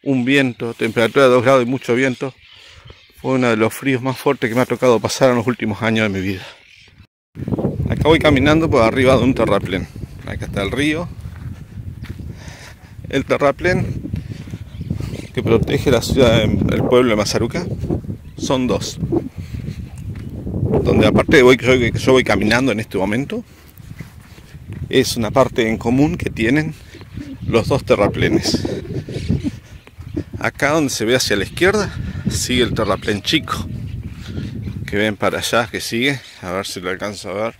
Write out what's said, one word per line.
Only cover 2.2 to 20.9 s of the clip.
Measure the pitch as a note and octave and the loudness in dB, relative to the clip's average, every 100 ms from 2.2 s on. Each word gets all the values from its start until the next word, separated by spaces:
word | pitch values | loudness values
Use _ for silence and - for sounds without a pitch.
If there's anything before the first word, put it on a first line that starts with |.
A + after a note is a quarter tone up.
| C3+ - - - - - - - _ - | -8 -10 -20 -20 -20 -20 -20 -20 _ -10
Fue | B2+ | -2
uno | C3 B2 | 0 2
de | A2 | 4
los | A2 | 2
fríos | - C#3 B2+ | 0 -2 -2
más | C3 B2 | -2 -2
fuertes | - C3 C3 | 0 0 0
que | |
me | A#2 | 0
ha | B2+ | 0
tocado | A#2+ B2+ A2+ | 2 4 4
pasar | A2 - C3+ | 2 2 4
en | B2 | 4
los | A2+ | 0
últimos | A#2+ A2+ G2+ | -2 -4 -2
años | A2+ A2 A2 | 0 2 0
de | F#2+ | 0
mi | F#2 | -4
vida. | F#2 - - _ - - _ - _ _ - - - - - - | -6 -10 -20 _ -20 -20 _ -20 _ _ -12 -2 0 0 -2 -2
Acá | - D3 | 0 4
voy | D#3+ | 4
caminando | D#3 C3+ C#3 D#3 D#3+ | 4 4 4 4 4
por | D3 | 4
arriba | A2 A#2+ C3 B2 | 4 4 4 4
de | |
un | A#2+ | 4
terraplén. | A#2+ A2 G2+ - F2+ - - - - - | 2 2 2 0 -4 -6 -10 -14 -14 -12
Acá | G2+ | -10
está | - G2+ | -6 -4
el | G2 | -4
río. | B2 D3 D3+ F3 - - - - - - - - - - - - - - - - - - - - | 0 0 -2 -6 -10 -14 -12 -14 -14 -16 -14 -14 -14 -14 -12 -12 -14 -16 -18 -20 -20 -20 -18 -6
El | C#3 | -4
terraplén | C3 C3 C#3+ C3+ F3 F3+ A#2 - - - - - - - - - - - - - - | -2 0 0 0 0 0 -2 -6 -6 -8 -10 -14 -12 -14 -14 -12 -8 -6 -6 -10 -8
que | - | -6
protege | G#2+ A2+ - C#3+ C#3+ | 2 2 2 0 2
la | A#2+ | 2
ciudad, | - - B2 A2+ | 2 4 6 6
el | G#2+ G2+ - A2+ - | 2 0 0 0 4
pueblo | B2 B2+ | 4 4
de | G#2+ | 2
Mazaruca, | G2+ G#2+ A2+ E3+ F3+ - - - - - - - | 0 0 -2 -4 -6 -6 -4 -4 -4 -12 -12 -10
son | - C3+ B2+ | -2 0 0
dos. | F#2+ - - C#3 - - - - - - - - - - - - - - - - - | -2 -4 -6 -2 -2 -2 -12 -12 -10 -10 -10 -12 -12 -12 -10 -10 -10 -8 -4 0 0
Donde | - | 2